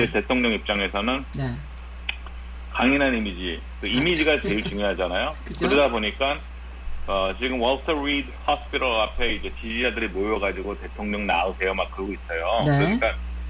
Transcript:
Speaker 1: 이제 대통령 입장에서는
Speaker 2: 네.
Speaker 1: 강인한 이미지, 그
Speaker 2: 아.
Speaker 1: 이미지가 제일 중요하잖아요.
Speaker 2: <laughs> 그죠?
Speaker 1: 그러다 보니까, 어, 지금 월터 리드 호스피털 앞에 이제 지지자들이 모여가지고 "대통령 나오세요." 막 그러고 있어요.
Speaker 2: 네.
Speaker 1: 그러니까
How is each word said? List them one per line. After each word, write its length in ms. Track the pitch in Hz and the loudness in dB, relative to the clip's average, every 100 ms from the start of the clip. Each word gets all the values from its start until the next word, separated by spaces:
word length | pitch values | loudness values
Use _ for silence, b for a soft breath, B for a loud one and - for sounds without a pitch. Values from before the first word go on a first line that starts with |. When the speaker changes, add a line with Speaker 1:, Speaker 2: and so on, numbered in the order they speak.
Speaker 1:
이제 80 | 117 | 4
대통령 400 | 107 - 127 120 | 2 2 2 4
입장에서는 720 | 104 - 101 98 101 110 135 131 143 | 2 0 0 0 0 0 -2 -4 -4
Speaker 2:
네. 160 | 131 123 - - - - - - - - - - - | -4 -4 -8 -12 -14 -10 -8 -8 -10 -12 -12 -12 -6
Speaker 1:
강인한 420 | - 123 139 139 117 | 0 4 4 4 2
이미지, 440 | 104 87 92 80 - - | 0 -2 -4 -6 -8 -6
그 60 | 101 | 0
Speaker 2:
아. 20 | |
Speaker 1:
이미지가 520 | 123 165 165 156 147 | 2 2 4 4 2
제일 220 | 98 104 | 2 0
중요하잖아요. 720 | - 101 101 92 90 90 135 156 | -2 0 0 0 0 0 -2 -4
Speaker 2:
<laughs> 40 | - | -10
그죠? 220 | - 127 | -2 4
Speaker 1:
그러다 220 | 139 139 | 6 6
보니까, 480 | 117 104 - 135 147 - - - - - - - | 4 -2 0 0 -2 -6 -12 -12 -8 -4 -2 0
어, 260 | 98 95 95 | 2 2 0
지금 200 | 127 127 | -2 2
월터 340 | 117 135 - 151 143 | 2 2 0 0 0
리드 240 | 143 127 - - | -2 -4 -4 0
호스피털 360 | 147 - 139 131 113 | 0 -2 0 2 2
앞에 340 | 107 - 117 107 | 2 2 0 0
이제 160 | 113 - | -4 -6
지지자들이 480 | 113 113 123 113 107 | -4 0 0 0 -2
모여가지고 720 | 90 104 107 98 92 95 101 | 0 0 2 0 0 -4 -6
"대통령 460 | 90 - 104 104 101 | -8 -6 -4 -2 0
나오세요." 460 | 87 95 92 95 | 2 0 0 0
막 180 | 95 87 | 0 -2
그러고 220 | - 98 | -4 -4
있어요. 480 | 95 - 82 85 113 147 | -6 -4 -2 2 4 4
Speaker 2:
네. 120 | 143 | 6
Speaker 1:
그러니까 380 | 156 233 110 - - - | 4 4 2 0 -4 -6